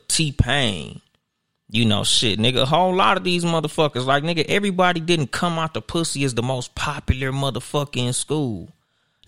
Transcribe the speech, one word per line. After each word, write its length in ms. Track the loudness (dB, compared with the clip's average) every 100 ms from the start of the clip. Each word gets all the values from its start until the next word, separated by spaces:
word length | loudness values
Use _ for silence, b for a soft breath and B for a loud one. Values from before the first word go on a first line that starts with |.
| -2
T-Pain. 920 | -2 0 0 0 2 0 -2 -8 -14 -20 _ _ _ _ _ _
You 120 | 0 2
know, 180 | 2
shit, 340 | 2 2 2 2
nigga. 260 | 2 2
A 20 | 2
whole 280 | 2 2
lot 220 | 4 4 2
of 80 |
these 220 | 2 0 0
motherfuckers, 600 | 0 0 0 0 0 2
like, 200 | 2 2
nigga, 180 | -2 0
everybody 500 | 0 0 2 2 2
didn't 320 | 0 0 0
come 260 | -2 -2 -2
out 160 | -4
the 80 | -6
pussy 440 | -6 -4 -2 0 -2
as 80 |
the 100 | 0
most 320 | -2 -2 -6 -6
popular 560 | -6 -4 -2 -2 -2
motherfucker 760 | -2 -2 -4 -4 -4 -2 -2 -2
in 40 |
school. 560 | -2 -2 -2 -2 -4 -10 -18 _ _ _ _